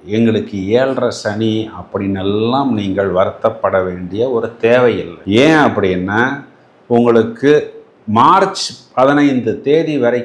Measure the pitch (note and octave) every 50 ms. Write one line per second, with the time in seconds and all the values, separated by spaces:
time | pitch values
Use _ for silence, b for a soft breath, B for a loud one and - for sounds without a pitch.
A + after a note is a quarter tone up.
0 | _ F2+ G#2 A2+ A#2 A2+ A2 G#2 - - G#2 G2 F#2 G2 A2 B2 C3 C3+ C3 B2+
1 | B2 A#2 G#2+ - - - G2+ G#2+ A2+ A2 G#2+ A2 A2 A2 - F#2 - - - G2+
2 | G2+ G2 G2 G2 F#2+ G2 G#2 G#2+ A2+ A#2 B2+ C#3 C#3 C3 A2+ G#2+ G2+ G2 F#2+ G2+
3 | G2 G2 F2+ F#2 G2 G2+ - - - A2 - - - F#2+ G2 F#2+ F#2 F#2 F2+ F2+
4 | F#2 F2 F#2+ G#2 A#2+ C3+ B2 A2+ A#2 - - - - A2+ A#2+ B2+ B2 A#2+ G#2 -
5 | - E2+ E2+ - - F#2+ G2+ A#2 C#3 D#3 D#3+ D#3 C#3 A#2+ G2 G#2+ G2+ F#2 F#2 F2+
6 | F2+ G2+ G2+ A2 B2 C3 C#3+ C#3+ C#3+ - _ _ _ _ _ _ _ _ A#2+ A#2+
7 | A#2+ A#2+ A#2 A2+ A2 A2+ - - C3 C#3+ D3+ D3 D3 - - - - _ _ _
8 | _ G#2+ G#2 A2+ B2+ D#3 F3+ G3 G3 F#3+ F#3+ - - - A#2+ - - _ _ B2+
9 | C3 C#3 C#3+ D3 C#3+ C#3+ C3 B2 A2 D3 C#3+ C#3 - C#3 D3 E3 D#3+ D#3 D3+ C3+
10 | A#2+ A#2+ A#2+ A#2+